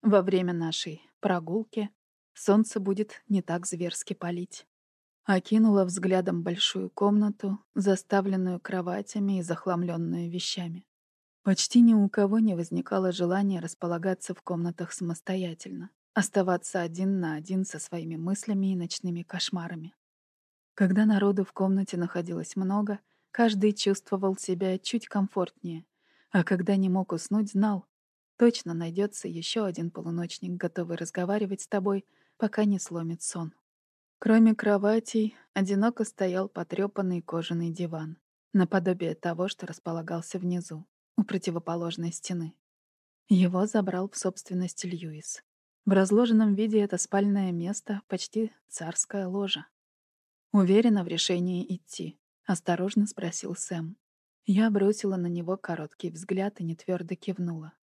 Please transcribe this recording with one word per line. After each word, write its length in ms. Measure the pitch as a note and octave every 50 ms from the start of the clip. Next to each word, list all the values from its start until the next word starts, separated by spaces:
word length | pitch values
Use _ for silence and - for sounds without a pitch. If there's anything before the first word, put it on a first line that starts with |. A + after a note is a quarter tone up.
Во 180 | - A3+ G3+ G3
время 320 | F3+ F#3+ F#3+ F3+ F3+ F3
нашей 480 | F3 E3+ E3 D#3+ D#3+ - - E3+ D#3 - _ _ _ _
прогулки 680 | - G3+ F#3 F3 E3 E3 F3 A3 A3 _ - A3+ G#3 G#3 _ _ _ _ _ _ _ _ _
солнце 440 | - - - G3 G#3+ A3 - - A3
будет 440 | F#3+ G3 G3 F#3+ G#3+ G#3 - - _
не 140 | _ G#3 F#3+
так 240 | F3 - E3+ F3 F3+
зверски 480 | - - E3 F3 E3+ - - - -
палить. 540 | F#3+ _ - F3 F3 F3 F3 - - - - _ _ _ _ _ _ _ _ _ _ _ _
Окинула 640 | - G3 F#3 - - G#3+ A3 A3 A3 G3+ G3 F#3+
взглядом 560 | F3+ F3+ F#3+ F3+ F#3 F#3 F#3 F3+ F#3 F3+ F3
большую 480 | E3+ F#3 F3 F#3 - - - F#3+ F#3+ F3+
комнату, 680 | _ - G3+ G#3 G#3 G#3 G#3 G#3 G#3 _ - G3 G3 - _ _ _
заставленную 880 | - F#3+ G3+ F#3+ F#3+ - _ - G3 F#3+ G3 F#3+ F#3+ F#3 F#3 F3+ F3+
кроватями 760 | _ - G#3 F#3 F3 F3+ F3+ G3+ G3+ - - G#3+ G3+ G3 G3 F#3
и 40 |
захламленную 880 | E3+ E3+ E3+ E3 - F#3+ F3+ F3 F3+ E3+ E3+ E3 E3 E3 E3+ F3 F3 E3+
вещами. 540 | E3+ F3+ - - - F#3+ F3 E3+ E3 F3+ - _ _ _ _ _ _ _ _ _ _ _ _
Почти 380 | G3 F#3+ - - - - A#3+
ни 100 | A#3+ A#3
у 160 | A3+ G#3+ G3+ G3
кого 300 | - - G3+ G3 G#3 A3+
не 160 | A3 A3 F#3
возникало 580 | E3+ E3+ E3 E3+ F3 F3+ - G3+ G3 F#3 F#3
желания 480 | F3 F#3 F3+ E3+ F3+ G3 G3+ G3 F#3+ E3+
располагаться 760 | E3+ E3+ - _ - E3+ E3+ E3+ E3 F#3+ F#3 - - - F3+
в 60 | -
комнатах 520 | _ - F3+ E3+ E3+ F3 E3+ - F3 -
самостоятельно, 960 | - - F#3 E3+ E3+ E3 _ - F#3 F#3 F#3 F3 E3 E3 - F#3+ F#3 F3 F3 G3+ _ _ _ _ _
оставаться 680 | - F#3+ - _ G3+ F#3 F#3 F3+ F3 - - - F#3+
один 400 | E3+ E3+ E3 F3 F#3+ F#3+ G3 F#3+
на 140 | F3 D#3+ D#3
один 320 | D3+ D#3 F#3 F#3+ F#3 F#3+
со 120 | - - D#3
своими 380 | - - - E3+ E3 E3 E3
мыслями 560 | D#3 E3 F3 G3 - - - G#3 G3 G3 F#3+
и 40 | F#3+
ночными 460 | F3+ E3+ E3+ - - - F3+ F3 E3+
кошмарами. 720 | F3 _ - F3 - - - F3 E3 E3+ F3 E3 D#3 F3+ _ _ _ _ _ _ _ _ _ _ _ _ _ _ _ _
Когда 320 | _ - G3+ F3+ F#3 G#3 G#3+
народу 400 | G#3+ G#3+ G3 G3+ G3+ G3+ G3 F#3+
в 80 | -
комнате 460 | _ - F#3+ F#3+ F#3+ G3 F#3+ - - F3
находилось 580 | F3 F3 - F3 E3+ F3 E3+ E3+ E3 - -
много, 420 | G3 F#3+ F#3 G3 G#3 G#3 G#3 G#3 G#3 _ _ _ _ _ _
каждый 440 | _ - A#3+ A3+ G#3+ G3 G3+ G#3+ G3+
чувствовал 640 | G#3 - G3+ G3 G3 _ - G3+ F#3+ G3 F#3+ F#3+ F#3+
себя 400 | - - F#3 F3 F#3+ F#3+ F#3 F#3+
чуть 280 | _ - - A#3 -
комфортнее, 760 | - - G#3 G3 G3 - G3 F3+ - _ _ - F3 E3 D#3+ - _ _ _ _ _ _ _ _ _
а 140 | - F#3+ E3+
когда 320 | - G3 F3+ F3+ F#3 G3
не 120 | G3 F#3+ F#3+
мог 240 | F3+ F#3+ F#3 -
уснуть, 380 | F3 E3 - - G3 G#3+ G#3+ G3+
знал, 340 | - G3 G#3 G#3+ G#3 F#3 - _ _ _ _ _ _ _ _ _ _ _
точно 340 | A#3+ A#3+ A#3 - - E3+
найдется 560 | E3+ E3 E3+ E3 E3+ F#3 G3+ G3+ G#3 - - F#3
еще 360 | E3 E3 E3+ - - A3+ G#3+
один 260 | F#3+ E3+ - E3+ E3+
полуночник, 600 | _ E3 E3+ E3 E3+ E3+ E3+ F3 - - - F3+
готовый 440 | F3+ F3 - E3 E3 - F3 E3+ E3+
разговаривать 640 | E3 E3+ E3 _ F#3+ F3+ F3+ G3+ G#3 G#3 F#3+ G3 F#3+
с 80 | - _
тобой, 380 | - G3+ F#3 G3+ G3 G3 - _ _ _ _ _ _ _
пока 260 | - G#3 - - G#3+
не 140 | G#3 G3+ F#3
сломит 420 | - - F3 E3+ E3 E3 E3+ E3
сон. 320 | - - - F3+ E3 D#3+ _ _ _ _ _ _ _ _ _ _ _ _ _ _
Кроме 360 | - A3 A3 A3+ A3+ A3 G#3+
кроватей, 840 | - - G#3+ G#3 G3 G3+ G3+ A3 A3+ A3 - - A3+ G#3+ G#3+ - - _ _
одиноко 520 | _ G3 G3 F#3 G3+ G3 G#3 A#3 A#3+ - A3
стоял 440 | - - - G3 F#3 F3+ F#3 F#3+ G3+
потрепанный 720 | _ F3+ E3+ _ - F#3 G3 G3+ _ - G3 F#3 F3+ F3
кожаный 500 | E3 - - E3+ E3 - F3 E3+ E3+ E3+
диван, 460 | D#3+ E3+ F3+ E3 E3 D#3+ D#3 D#3+ E3 _ _ _ _ _ _ _ -
наподобие 600 | G3+ F#3 - - F#3+ E3+ F#3+ F#3 F3+ F3 E3 D#3
того, 340 | - - F3 E3+ D#3+ F3+ G3
что 180 | - _ F#3
располагался 720 | F3 E3 - _ F3 E3 E3+ D#3+ E3 E3+ E3+ E3+ - - F#3
внизу, 480 | F#3 F3+ F3 F3+ F3 - E3 D#3 D#3+ _ _ _ _ _ _
у 80 | - G3+
противоположной 880 | - - F#3 - F#3+ E3 E3+ E3 - E3+ E3+ E3+ E3+ E3+ - E3 E3+
стены. 420 | E3+ - - - F#3 F3 E3 D#3+ - _ _ _ _ _ _ _ _ _ _ _ _ _ _ _
Его 380 | G3+ F3+ F#3 F3 F3+ F3+ G3
забрал 420 | G#3+ - A3 G3 F#3 E3+ F3+ F#3+ G3+
в 80 | -
собственность 680 | - - F#3+ F#3 - - - F#3 F3+ F3+ F3 - - -
Льюис. 580 | F3+ F3+ E3 E3+ D#3+ D3+ D3+ - - - - _ _ _ _ _ _ _ _ _
В 60 | G3+
разложенном 640 | G3 F#3+ F#3+ F#3+ G3+ G#3+ B3 A#3 A3+ G#3+ A3 G#3+ G3+
виде 260 | F#3+ A3 A3 G#3+ G#3+
это 180 | G3+ G3+ - F3
спальное 540 | - - - G3 G3+ G3+ G3+ G3+ F#3+ F#3
место — 500 | F3 E3+ E3+ F3+ G#3 - _ - G#3 G3 - _
почти 440 | - F3+ - - - G#3+ A3+ G#3+ _ _ _ _
царская 580 | - - E3+ D#3+ E3+ - - _ - G3+ F#3+
ложа. 400 | F3+ F3+ G3+ G3+ F#3+ - - - _ _ _ _ _ _ _ _ _ _ _ _ _ _ _ _ _
«Уверена 520 | - G#3 F#3+ F3+ F#3+ G#3+ A#3 A#3+ G#3+ G3+ F3
в 40 | E3+
решении 560 | E3 E3+ - - F#3 F3 F3+ F3+ F#3 F3 F#3 - F#3+
идти?» — 440 | F3+ _ _ - - E3 D#3+ - _ _ _ _ _ _
осторожно 600 | - F#3+ - _ - F3 E3+ F3+ G3 - A3 G#3
спросил 480 | G#3 - - F3 E3+ - - - - F3+
Сэм. 420 | - - - F#3 E3 E3 D#3+ G3+ _ _ _ _ _ _ _ _ _ _
Я 240 | - F#3+ G3 A3 A3+
бросила 460 | G#3 G3+ G3 G3+ G#3+ G#3 - G3+ F#3+
на 100 | F#3 F3
него 300 | F3 F3 F3 E3+ E3+ F#3+
короткий 540 | F#3+ - - E3+ E3 D3+ D#3 _ _ - F3
взгляд 500 | D#3+ D#3+ F3+ - F#3+ F#3+ G3 G3+ G3+ -
и 40 | F3+
нетвердо 520 | E3 E3 E3 - - F#3 F3 F3+ E3+ F#3+
кивнула. 560 | - - - F3+ - F3+ E3+ E3+ D#3+ D#3 D#3 _ _